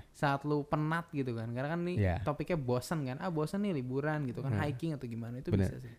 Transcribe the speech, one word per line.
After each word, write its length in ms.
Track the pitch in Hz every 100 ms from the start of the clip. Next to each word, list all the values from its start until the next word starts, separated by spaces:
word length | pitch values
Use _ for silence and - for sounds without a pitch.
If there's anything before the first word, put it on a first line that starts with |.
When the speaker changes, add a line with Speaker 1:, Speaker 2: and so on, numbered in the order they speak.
| -
Speaker 1:
Saat 340 | - 147 139
lo 160 | 147 147
penat 460 | 143 151 151 165 165
gitu 240 | 147 127
kan. 160 | 113 113
Karena 200 | 120 139
kan 100 | 170
nih 160 | 175 147
Speaker 2:
Iya. 200 | 98 90
Speaker 1:
topiknya 380 | 98 143 156 175
bosen 420 | 123 123 - 165
kan. 140 | 135 131
Ah, 140 | 185
bosen 320 | 156 151 196
nih 100 | 208
liburan 540 | 160 127 131 147 151 139
gitu 160 | -
kan, 100 | 131
Speaker 2:
Nah. 80 | 104
Speaker 1:
hiking 320 | 147 127 165
atau 140 | 147 123
gimana 340 | 113 113 123
itu 80 | 143
Speaker 2:
Benar. 240 | 104 92
Speaker 1:
bisa 80 | -
sih. 120 | -